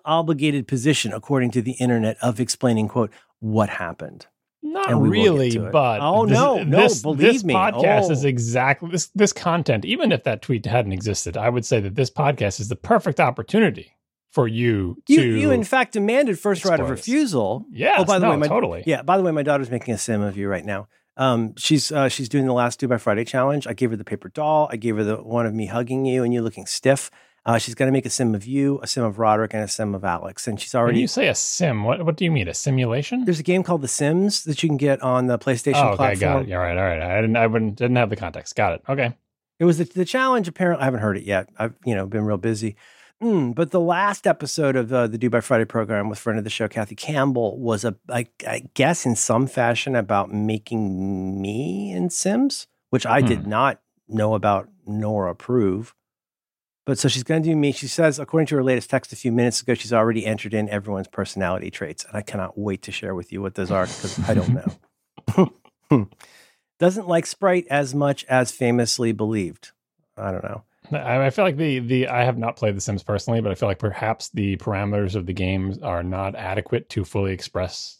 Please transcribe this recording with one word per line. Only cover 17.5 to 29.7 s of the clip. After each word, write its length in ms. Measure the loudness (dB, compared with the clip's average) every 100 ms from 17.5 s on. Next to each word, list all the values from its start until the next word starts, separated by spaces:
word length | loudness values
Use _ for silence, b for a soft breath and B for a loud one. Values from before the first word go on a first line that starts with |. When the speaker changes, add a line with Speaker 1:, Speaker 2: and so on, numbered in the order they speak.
| -2 -6
Speaker 2:
Yes, 240 | -2 2 4
Speaker 1:
Oh, 60 | 4
by 140 | 4
the 60 | 4
Speaker 2:
no, 40 |
Speaker 1:
way, 60 | 4
my, 100 | 2
Speaker 2:
totally. 360 | 2 0 -2 -2
Speaker 1:
yeah, 140 | 0
by 160 | 2 2
the 60 |
way, 80 | 2
my 120 | 0
daughter's 260 | 0 0 0
making 240 | -4 -4
a 40 | -4
sim 240 | -2 -2
of 160 | -2 -4
you 100 | -4
right 160 | -4
now. 240 | -4 -8 -10 _ _ -2
Um, 360 | 0 2 -2 -4
she's, 380 | 0 2 2
uh, 160 | 0 0
she's 180 | -2 -2
doing 180 | 0 2
the 60 |
last 260 | 2 0 -2
Do 120 | -2
by 80 | 0
Friday 260 | 0 0
challenge. 440 | 0 0 0 0 -4
I 40 |
gave 160 | -2 -2
her 40 | -2
the 80 |
paper 240 | -6 -10 -8
doll. 400 | -4 0 2 2
I 60 | -2
gave 220 | -2 0
her 60 | -2
the 100 | -2
one 300 | -4 -2 0
of 80 |
me 140 | -2 -4
hugging 360 | -4 -2 -2 0
you 200 | 0 2
and 80 |
you 80 | 0
looking 240 | -2 -6 -8
stiff. 440 | 0 2 2 0 b b b 0
Uh, 120 | 2
she's 160 | 0
gonna 200 | -2 0
make 120 | 2 0
a 40 |
sim 260 | 0 0 0
of 100 | -2
you, 360 | 0 0 0
a 40 | -4
sim 140 | -2 -2
of 120 | 2
Roderick, 360 | 4 4 2
and 100 | -2
a 40 |
sim 260 | -4